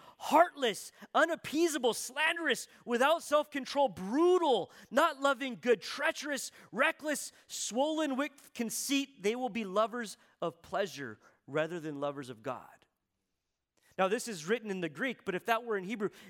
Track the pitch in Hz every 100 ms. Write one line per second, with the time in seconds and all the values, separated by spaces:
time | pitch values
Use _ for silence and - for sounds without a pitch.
0 | - - - 294 349 285 240 - - -
1 | - 254 330 311 - 302 339 285 240 208
2 | - 262 320 339 311 214 - - 208 233
3 | 277 330 - 294 294 277 - 277 262 165
4 | 190 269 349 359 320 214 156 - - 247
5 | 330 269 277 247 269 190 240 226 - -
6 | 311 - 294 269 - - - 202 294 -
7 | 302 285 - - - - - 220 302 311
8 | 302 254 294 - - - 226 - - 277
9 | 277 - 196 247 254 226 196 196 220 240
10 | 208 - _ - 170 165 - 185 202 135
11 | 127 104 _ _ - 147 160 175 156 143
12 | 143 143 127 110 131 113 - - _ _
13 | _ _ _ _ _ _ _ _ _ -
14 | 190 233 240 180 160 233 214 190 165 143
15 | 214 214 - 180 - 226 233 202 185 226
16 | 196 - -